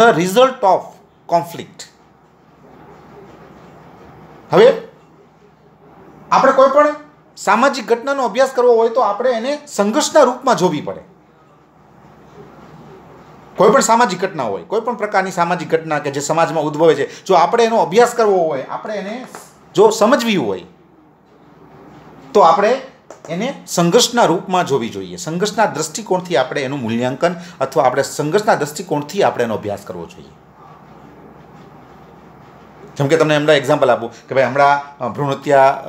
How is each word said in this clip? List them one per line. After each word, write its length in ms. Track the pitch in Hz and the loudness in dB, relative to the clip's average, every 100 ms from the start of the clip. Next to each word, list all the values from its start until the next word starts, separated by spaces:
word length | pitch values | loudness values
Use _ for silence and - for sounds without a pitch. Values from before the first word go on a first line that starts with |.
the 160 | 233 160 | 4 4
result 460 | 180 190 262 254 | 0 2 2 2
of 140 | 196 165 - - _ _ - | 0 0 -2 -20 _ _ -4
conflict. 500 | 170 160 - - - - _ _ _ _ _ _ _ - - - - - 403 381 - - - - - - - - - - - - | -4 -4 -12 -16 -18 -20 _ _ _ _ _ _ _ -20 -20 -20 -20 -20 -20 -20 -20 -20 -20 -20 -20 -20 -20 -20 -20 -20 -20 -2
હવે 220 | 165 220 - - _ _ _ _ _ _ _ _ _ - - - - - | 4 6 4 -6 _ _ _ _ _ _ _ _ _ -20 -20 -20 -20 -2
આપણે 200 | 175 262 | 2 4
કોઈ 160 | 262 269 | 4 4
પણ 260 | 285 294 294 - _ _ - | 4 2 -2 -14 _ _ -10
સામાજિક 500 | - 214 269 269 196 | -2 2 2 -2 -2
ઘટનાનો 380 | 233 277 285 | -2 -2 -4
અભ્યાસ 260 | 240 208 262 | -4 0 0
કરવો 260 | 262 247 226 | 2 2 4
હોય 120 | 233 | 2
તો 120 | 226 | 0
આપણે 300 | 214 202 247 | -2 0 -2
એને 280 | 233 240 294 - | -2 -4 -8 -10
સંઘર્ષના 560 | - 202 277 - 320 | -2 0 0 2 4
રૂપમાં 340 | 269 254 269 196 | 2 0 -2 0
જોવી 240 | 175 147 | -2 -4
પડે. 200 | 98 90 - _ _ _ _ _ _ _ _ _ - - - - - - - - - - - - - - - - | -8 -12 -16 _ _ _ _ _ _ _ _ _ -20 -20 -20 -20 -20 -20 -20 -20 -20 -20 -20 -20 -20 -20 -20 2
કોઈ 140 | 196 | 4
પણ 100 | 277 | 4
સામાજિક 400 | - 233 240 180 | 2 2 2 0
ઘટના 220 | 185 160 | -6 -6
હોય, 200 | 117 95 | -6 -6
કોઈ 180 | 87 208 | -4 -6
પણ 140 | 226 | -4
પ્રકારની 360 | 220 208 202 190 | -6 -4 -2 -2
સામાજિક 380 | 180 170 180 165 | -4 -2 -4 -4
ઘટના 300 | 160 160 151 | -4 -2 -6
કે 120 | 143 | -4
જે 100 | 139 | -6
સમાજમાં 440 | 139 160 160 160 | -4 0 0 0
ઉદ્ભવે 300 | 151 147 165 | -4 2 2
છે, 300 | 147 135 - | 2 -2 -8
જો 100 | - | 0
આપણે 300 | 180 170 233 | 2 2 2
એનો 120 | 226 226 | 0 0
અભ્યાસ 380 | 160 185 240 | 0 2 2
કરવો 340 | - 220 190 160 | 2 0 2 0
હોય, 140 | 139 | -4
આપણે 320 | - - 214 | -8 -12 -10
એને 320 | 208 190 233 254 - - - _ | -10 -10 -12 -14 -18 -20 -20 _
જો 160 | - 214 | 2 2
સમજવી 460 | - 208 254 233 196 | 4 2 2 0 -2
હોય, 260 | 113 92 85 _ _ _ _ _ _ _ _ - - - - - - - - | -2 -6 -12 _ _ _ _ _ _ _ _ -20 -20 -20 -20 -20 -20 -20 -2
તો 60 | 214 | 4
આપણે 420 | 170 165 202 262 - - _ - - | 4 4 2 0 -6 -20 _ -20 -12
એને 340 | 170 240 277 - | -8 -8 -10 -6
સંઘર્ષના 580 | - 170 208 - 240 | 0 2 2 2 2
રૂપમાં 420 | 196 175 - 185 151 | 2 0 -2 -2 0
જોવી 220 | 135 113 | -2 -4
જોઈએ. 280 | 95 92 87 | -10 -12 -12
સંઘર્ષના 500 | - 170 202 - 208 | -8 -4 -4 0 -2
દૃષ્ટિકોણથી 720 | - 254 - 208 180 175 160 | -2 -8 -8 -4 -4 -2 -2
આપણે 260 | 127 - | -2 -4
એનું 180 | 131 143 | -6 -6
મૂલ્યાંકન 560 | 113 117 123 135 170 180 - - | -4 -4 -4 -2 -4 -4 -14 -8
અથવા 240 | 131 160 | -4 0
આપણે 180 | 135 131 | 0 0
સંઘર્ષના 520 | 135 - 151 185 214 | -4 -4 -2 -2 0
દૃષ્ટિકોણથી 680 | 175 143 - 185 147 143 196 | 0 -2 -8 -6 -6 -6 -2
આપણે 220 | 139 123 | -2 0
એનો 100 | 117 | -4
અભ્યાસ 240 | 101 104 98 | -4 -8 -10
કરવો 220 | - 90 82 | -10 -14 -14
જોઈએ. 220 | - 71 - _ _ - - - - - - - - - - - - - - - - - - - - - - - - | -18 -20 -20 _ _ -20 -20 -20 -20 -20 -20 -20 -20 -20 -20 -20 -20 -20 -20 -20 -20 -20 -20 -20 -20 -20 -20 -20 -6
જેમ 120 | 139 | 0
કે 80 | 160 | 2
તમને 200 | 156 151 | 2 2
હમણાં 200 | 151 151 | 4 2
example 340 | 131 147 131 | 2 0 2
આપું 220 | 113 117 - - | 0 -2 -12 -4
કે 60 | |
ભાઈ 100 | 131 | -2
હમણાં, 540 | 123 131 143 143 - - | 0 2 2 2 -2 -10
અ, 100 | 123 | -10
ભ્રૂણ 220 | 113 143 | -6 -6
હત્યા 540 | 139 - 139 135 139 | -6 0 4 4 2